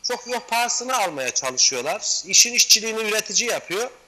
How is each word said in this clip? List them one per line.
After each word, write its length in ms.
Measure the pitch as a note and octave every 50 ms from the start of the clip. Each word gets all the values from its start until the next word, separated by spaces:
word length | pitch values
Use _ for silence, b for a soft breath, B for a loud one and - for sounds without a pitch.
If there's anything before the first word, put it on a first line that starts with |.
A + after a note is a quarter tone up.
| - -
çok 180 | B3 A3+ -
yok 220 | A3+ B3 A#3 A3+ -
pahasına 480 | A3+ A#3 A#3+ A#3 - - A#3+ B3+ C4 B3
almaya 320 | G3+ F3+ D#3 C#3 C3 B2 -
çalışıyorlar. 880 | - C3+ C3 B2+ B2 - - C3 B2 A#2+ D3 F#3 A3 - - - - -
İşin 280 | F3+ G3 - - A#3+ A#3+
işçiliğini 460 | A#3+ - - - A3 G#3 A3+ A3 A3
üretici 500 | A3+ G#3 G#3 G#3+ G3+ - G3+ - A#3 A#3
yapıyor. 400 | F#3+ C#3+ - - E3+ G3+ A#3+ B3+ - - _